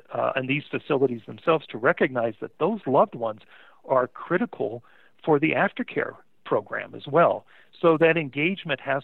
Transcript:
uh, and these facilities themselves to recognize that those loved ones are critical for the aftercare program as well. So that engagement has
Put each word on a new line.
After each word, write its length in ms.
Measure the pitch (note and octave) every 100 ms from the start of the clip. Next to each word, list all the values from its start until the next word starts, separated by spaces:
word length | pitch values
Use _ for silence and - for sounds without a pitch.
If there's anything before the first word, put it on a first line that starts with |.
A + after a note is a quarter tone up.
| -
uh, 200 | B2 B2 C3
and 140 | B2+
these 140 | C#3 -
facilities 520 | C3 - C#3 C3 A#2 -
themselves 400 | A2+ - D#3+ -
to 100 | A#2
recognize 560 | C3+ F3 E3 B2+ A#2 -
that 100 | - -
those 220 | E3 A3 C3+
loved 300 | C#3+ G#3 C3
ones 280 | A2+ A2 - - - _ -
are 200 | C3 B2
critical 760 | - - F3 A#3+ - A2+ A#2+ - _ _ _
for 160 | - D3
the 120 | D#3
aftercare 640 | C3+ G3 - A#3+ C#3+ - - _ _
program 500 | - A#2+ G#2 A2+ G2
as 140 | A2+ D3
well. 380 | D#3 D3 G2+ - - _ -
So 160 | E3+ D#3
that 180 | E3 E3
engagement 640 | C#3 C#3+ E3 F#3+ D#3+ C3+
has 220 | C#3 C3+